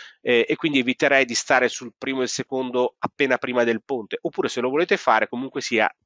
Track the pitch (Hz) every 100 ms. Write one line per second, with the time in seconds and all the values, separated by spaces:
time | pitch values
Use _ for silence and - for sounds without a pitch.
0 | - - - 120 113 156 165 139 123 -
1 | 147 139 123 117 - 131 120 - 123 -
2 | 135 131 127 - - 131 127 123 123 -
3 | 123 - 139 123 127 123 117 113 - 131
4 | 101 - 160 196 131 127 123 143 175 196
5 | - 110 107 120 131 139 - 113 107 -